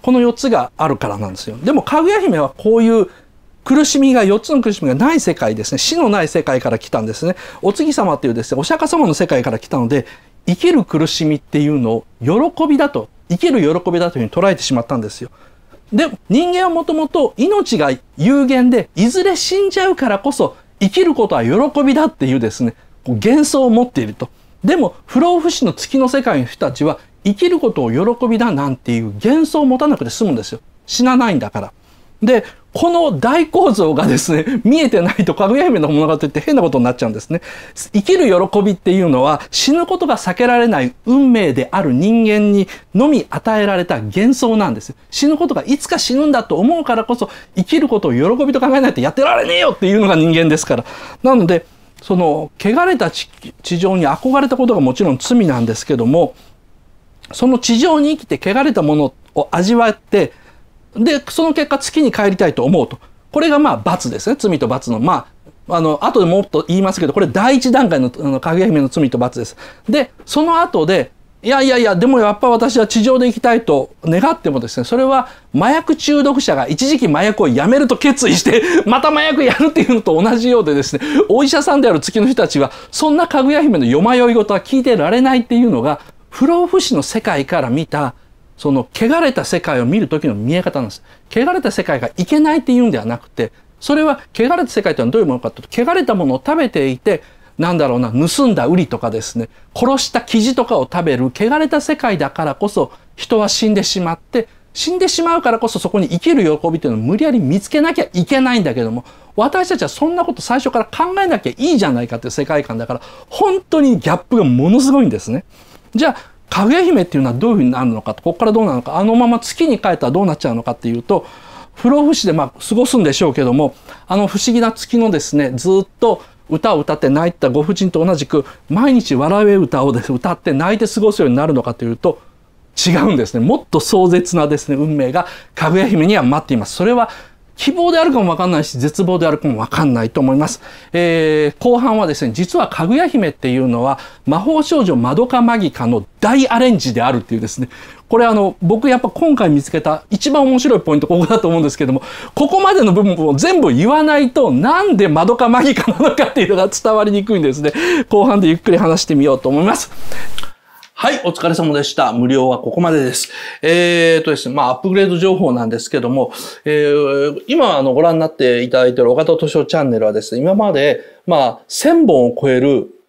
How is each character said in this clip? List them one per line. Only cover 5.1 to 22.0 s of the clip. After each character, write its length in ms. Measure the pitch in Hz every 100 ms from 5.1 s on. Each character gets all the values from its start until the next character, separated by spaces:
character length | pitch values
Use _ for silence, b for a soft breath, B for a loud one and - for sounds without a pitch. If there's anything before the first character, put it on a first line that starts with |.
い 80 | 330
世 140 | -
界 200 | 160 110
で 100 | 113
す 80 | -
ね。 60 | 135
死 180 | - 330
の 120 | 262
な 140 | 202
い 60 | 160
世 140 | -
界 180 | - 131
か 100 | 131
ら 80 | 113
来 100 | -
た 120 | 123
ん 60 | 110
で 80 |
す 120 | 110 165
ね。 100 | 190 B B
お 100 | 185
月 200 | 202 311
様 220 | 294 196
っ 60 | 147
て 60 | 131
い 40 |
う 40 |
で 80 | 117
す 120 | 113
ね、 60 | 131
お 40 |
釈 180 | 156 320
迦 60 | 311
様 180 | 339 240
の 80 |
世 120 | 151 175
界 160 | 135
か 80 | 123
ら 80 | 110
来 100 | -
た 100 | 143
の 100 | 120
で、 180 | 143 B B B _ -
生 100 | 180
き 160 | 349
る 120 | 330
苦 220 | 190 160 156
し 180 | -
み 120 | 156 147
っ 20 |
て 200 | _ 147
い 80 | 147
う 100 | 147
の 140 | 113
を 120 | 113 - _
喜 440 | 117 202 330 - 320
び 120 | 285
だ 100 | -
と、 180 | - 107 - _
生 100 | 175
き 120 | 349
る 100 | 269
喜 300 | 151 165 -
び 100 | 175
だ 100 | 175
と 80 | -
い 60 |
う 40 | 226
ふ 80 | -
う 40 |
に 40 | 190
捉 40 |
え 60 | 175
て 60 |
し 120 | -
ま 80 | 127
っ 40 | 117
た 100 | 131
ん 40 |
で 100 | 107
す 100 | -
よ。 100 | 120 b b b b b _
で、 140 | 214 311 - _
人 200 | 220 349
間 160 | 359
は 60 | 370
も 140 | 330
と 100 | 311
も 140 | 311 311
と 260 | 339 269 -
命 420 | 294 415 330 202
が 120 | 147 131 _ -
有 300 | 175 285 262
限 240 | 262 247
で、 180 | 240 170 -
い 120 | 220
ず 160 | 370
れ 120 | 381 359
死 300 | - 381 392
ん 40 |
じ 100 | 381
ゃ 80 | 381
う 80 | 330
か 120 | 254
ら 100 | 202
こ 140 | 277
そ、 240 | 262 180 B B _
生 100 | 196
き 140 | -
る 100 | 349
こ 140 | 269 220
と 60 |
は 100 | 151
喜 380 | 113 175 285 285
び 100 | 277
だ 120 | 277